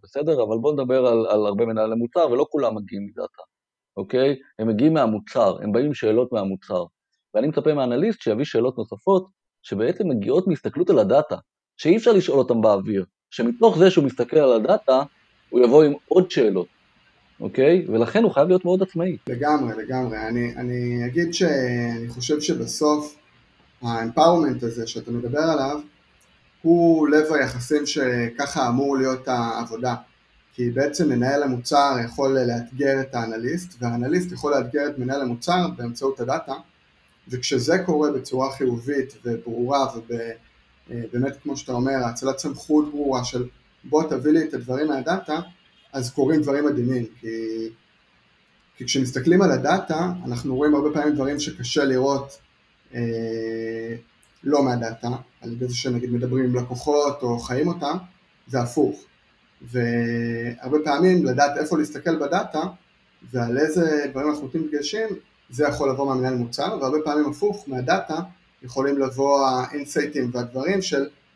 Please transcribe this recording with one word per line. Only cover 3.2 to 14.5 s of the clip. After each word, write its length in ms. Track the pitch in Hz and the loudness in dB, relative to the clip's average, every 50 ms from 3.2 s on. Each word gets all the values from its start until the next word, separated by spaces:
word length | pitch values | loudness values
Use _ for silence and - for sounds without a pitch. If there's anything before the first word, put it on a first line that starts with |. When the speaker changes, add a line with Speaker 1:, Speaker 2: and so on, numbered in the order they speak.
| 95 - _ - 87 _ _ _ _ _ _ _ _ _ - | -10 -10 _ -16 -20 _ _ _ _ _ _ _ _ _ -10
Speaker 1:
אוקיי? 380 | 98 95 95 - 127 131 139 143 131 - _ _ - | -10 -6 -2 0 2 2 2 0 -2 -6 _ _ -4
הם 80 | 110 | -2
מגיעים 260 | 113 110 104 135 156 160 | 0 2 4 4 4 4
מהמוצר, 640 | 156 131 113 107 104 - - - 131 110 98 90 - | 4 2 2 0 -2 -4 -4 0 2 4 4 2 0
הם 100 | - 107 | -4 -2
באים 140 | 101 117 139 | 0 0 0
עם 80 | 151 135 | 0 -2
שאלות 380 | - - 110 110 120 127 123 | 0 0 2 4 2 2 0
מהמוצר. 540 | 123 107 98 98 95 92 - - 104 90 87 85 _ _ _ _ _ _ _ _ - | 0 -2 -2 -2 -4 -6 -6 -4 -4 -4 -4 -6 _ _ _ _ _ _ _ _ -2
ואני 140 | 107 123 | 0 0
מצפה 260 | 151 151 147 - 156 151 | 0 0 0 2 2 2
מאנליסט 480 | 147 131 123 120 139 175 226 214 - | 2 0 0 0 0 0 0 -2 -2
שיביא 240 | - 117 104 110 147 | -2 -2 0 0 -2
שאלות 320 | - - 117 117 131 127 | -2 0 0 0 0 -2
נוספות, 500 | - 107 - - - - - 196 185 185 - _ _ _ _ _ _ - | -4 -8 -10 -10 -4 0 2 2 2 2 -2 _ _ _ _ _ _ -12
שבעצם 440 | - - 98 110 135 185 - 214 | -6 -4 -2 0 0 0 0 0
מגיעות 400 | 170 131 107 101 113 131 175 185 | 0 0 0 0 2 2 2 2
מהסתכלות 420 | 196 160 - - 117 - 151 180 - | 0 -2 -2 -2 -4 -2 -2 2 4
על 100 | 185 123 | 4 4
הדאטה, 360 | 104 95 120 143 151 - 92 - - _ _ _ _ _ _ | 4 4 4 2 2 0 -6 -10 -12 _ _ _ _ _ _
שאי 200 | - - 151 185 | -2 2 2 2
אפשר 140 | 226 226 240 | 4 6 4
לשאול 280 | 220 190 - - 139 139 | 4 4 4 4 2 2
אותם 220 | 127 - 123 113 | 2 2 2 4
באוויר, 440 | 110 110 104 98 95 104 107 98 90 - _ _ _ _ | 4 4 4 4 2 -2 -2 -2 -4 -6 _ _ _ _
שמתוך 480 | - - 117 120 240 - 226 226 180 | -6 -2 -2 -2 2 4 4 6 6
זה 140 | 160 180 190 | 8 6 6
שהוא 140 | 185 170 143 | 6 4 2
מסתכל 320 | 131 - - 120 - - | 2 0 -2 -2 2 4
על 160 | 156 147 131 | 4 6 6